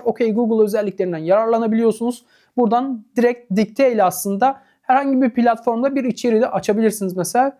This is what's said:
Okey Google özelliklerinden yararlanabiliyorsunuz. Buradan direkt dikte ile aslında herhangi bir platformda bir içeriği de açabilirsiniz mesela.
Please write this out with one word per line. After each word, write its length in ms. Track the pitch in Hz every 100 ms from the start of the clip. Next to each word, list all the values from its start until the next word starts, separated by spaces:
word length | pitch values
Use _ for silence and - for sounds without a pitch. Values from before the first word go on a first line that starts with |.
Okey 300 | 233 226 226
Google 300 | 214 233 220
özelliklerinden 540 | 214 214 208 190 185 165
yararlanabiliyorsunuz. 1040 | 160 202 226 226 226 220 226 220 233 240 _ _ _ -
Buradan 480 | 233 233 277 233 - -
direkt 400 | 240 240 - 190
dikte 360 | 208 - 269
ile 120 | 220
aslında 560 | 185 175 196 196 254 269 _ _
herhangi 400 | - 262 277 262
bir 80 | 262
platformda 640 | 233 240 226 240 233 269
bir 100 | 277
içeriği 380 | 247 - 247 220
de 80 | 247
açabilirsiniz 640 | 190 202 208 220 214 190 180
mesela. 420 | 170 240 269 -